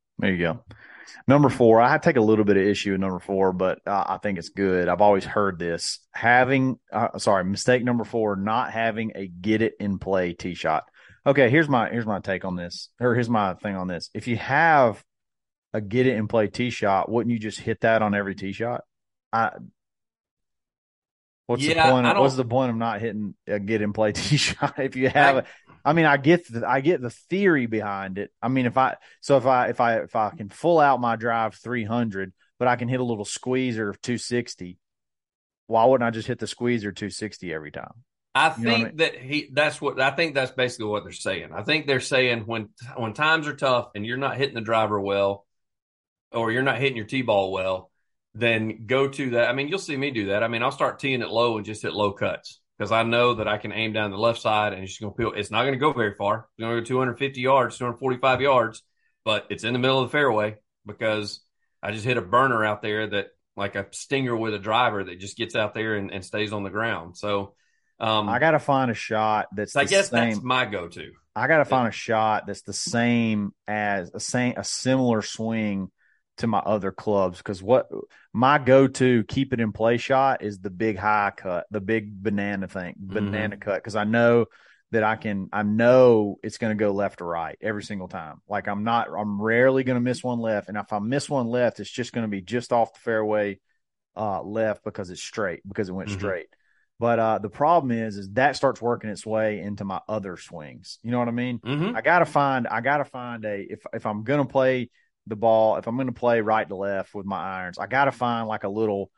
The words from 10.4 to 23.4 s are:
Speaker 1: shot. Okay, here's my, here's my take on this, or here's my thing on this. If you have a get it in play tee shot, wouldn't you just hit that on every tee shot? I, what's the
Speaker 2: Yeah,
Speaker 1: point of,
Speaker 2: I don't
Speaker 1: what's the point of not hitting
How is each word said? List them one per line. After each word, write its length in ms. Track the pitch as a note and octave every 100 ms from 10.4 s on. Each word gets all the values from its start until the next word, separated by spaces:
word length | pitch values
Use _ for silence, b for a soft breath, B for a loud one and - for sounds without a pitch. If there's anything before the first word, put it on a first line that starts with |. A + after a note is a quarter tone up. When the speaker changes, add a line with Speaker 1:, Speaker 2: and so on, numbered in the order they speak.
| F#2
Speaker 1:
shot. 300 | E2+ D#2+ D#2 - b b b C#3+
Okay, 240 | C#3 A#2+
here's 180 | D3+ D3
my, 200 | B2+ G#2
here's 160 | A#2+ G#2+
my 140 | F#2+
take 260 | G2 F#2 F#2+
on 100 | F2+
this, 340 | F2 - - -
or 160 | B2 A#2+
here's 140 | A#2
my 240 | A2+ G2 -
thing 200 | G#2 F#2+
on 120 | F#2
this. 220 | F2 -
If 140 | G#2+ B2
you 80 | A2
have 680 | - C#3 E3 D3+ A#2+ - _ _ _ _ _ _ _
a 80 | A2
get 240 | G2+ B2 B2+
it 100 | A2
in 120 | G#2+
play 200 | A#2 G2+
tee 220 | - B2
shot, 400 | - G2+ F#2+ -
wouldn't 220 | A#2 A2+
you 80 | A#2
just 200 | G#2+ -
hit 220 | - A2
that 200 | A2+ A2+
on 120 | G#2
every 220 | G2+ G2 F#2+
tee 160 | G2
shot? 280 | F#2+ A#2 B2 - _ _ _ -
I, 200 | A2+ A2 - - _ _ _ _ _ _ _ _ _ _ _ _ _ _ _ _ _ -
what's 180 | A#2+ D3
the 60 |
Speaker 2:
Yeah, 160 | D#3+ D#3+
Speaker 1:
point 180 | B2+ B2
of, 40 |
Speaker 2:
I 20 |
don't 80 | B2
Speaker 1:
what's 140 | C3+ C3
the 100 | A#2
point 260 | B2+ B2+
of 60 | A2+
not 220 | A#2 G#2
hitting 340 | A2+ G#2 G#2 -